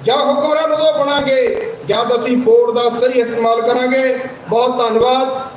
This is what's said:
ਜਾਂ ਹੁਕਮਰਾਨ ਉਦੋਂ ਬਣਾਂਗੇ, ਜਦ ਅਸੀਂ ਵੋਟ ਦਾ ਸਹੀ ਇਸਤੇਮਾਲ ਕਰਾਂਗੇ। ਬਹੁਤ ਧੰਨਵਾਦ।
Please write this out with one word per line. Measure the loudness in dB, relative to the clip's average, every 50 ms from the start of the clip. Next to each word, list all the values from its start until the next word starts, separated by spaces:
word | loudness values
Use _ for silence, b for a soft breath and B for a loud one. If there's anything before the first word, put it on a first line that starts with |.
| 0
ਜਾਂ | 0 0 0
ਹੁਕਮਰਾਨ | 0 0 0 0 0 0 0 0 0 0
ਉਦੋਂ | 0 2 2 0 2 2 0
ਬਣਾਂਗੇ, | 0 0 -2 0 0 2 2 2 0 -2 -4 -6 -8 -10 -12 -6 -4
ਜਦ | -2 -2 0 0 -2 -2
ਅਸੀਂ | 0 0 0 0
ਵੋਟ | 4 4 6 6 4 4 0
ਦਾ | 0 0 0 0 0
ਸਹੀ | 0 2 2 0
ਇਸਤੇਮਾਲ | 0 0 -2 -2 0 0 0 0
ਕਰਾਂਗੇ। | 0 0 0 0 0 0 0 0 0 0 -2 -2 -6 -10 -12 -14 -6 -2
ਬਹੁਤ | 0 0 2 0 0 0
ਧੰਨਵਾਦ। | -2 0 2 2 2 2 2 0 0 -2 -4 -6 -8 -10 -12